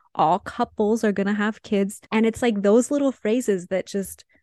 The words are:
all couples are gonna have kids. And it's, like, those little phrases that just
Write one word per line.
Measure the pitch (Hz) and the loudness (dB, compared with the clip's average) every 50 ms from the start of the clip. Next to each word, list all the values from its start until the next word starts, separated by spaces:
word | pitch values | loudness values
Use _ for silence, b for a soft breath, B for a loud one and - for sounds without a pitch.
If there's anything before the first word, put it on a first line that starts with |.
| b b b | b b b
all | - 170 156 175 190 | 0 2 2 2 0
couples | - - - - 240 - _ - 214 208 226 226 - | -2 -6 -6 -4 -4 -4 _ -2 0 0 2 2 0
are | 214 | 0
gonna | 196 202 196 196 208 | 0 0 0 0 0
have | 208 208 220 214 - - | 0 -2 -2 -4 -6 -6
kids. | - 214 196 196 196 - - - - | -4 -2 0 0 -2 -4 -10 -10 -4
And | 208 220 226 | 0 0 2
it's, | 226 220 - | 2 0 0
like, | 254 240 220 202 | 0 -2 0 2
those | 196 202 208 240 247 - | 2 4 4 4 4 2
little | 294 285 285 269 | 0 0 0 0
phrases | 247 - - 208 220 262 247 - 196 180 175 - | -2 -2 -2 -2 -2 0 0 0 -2 -2 -2 -4
that | 190 185 - | -4 -4 -4
just | - - 202 190 - - - - _ _ _ | -4 -6 -6 -6 -8 -10 -18 -20 _ _ _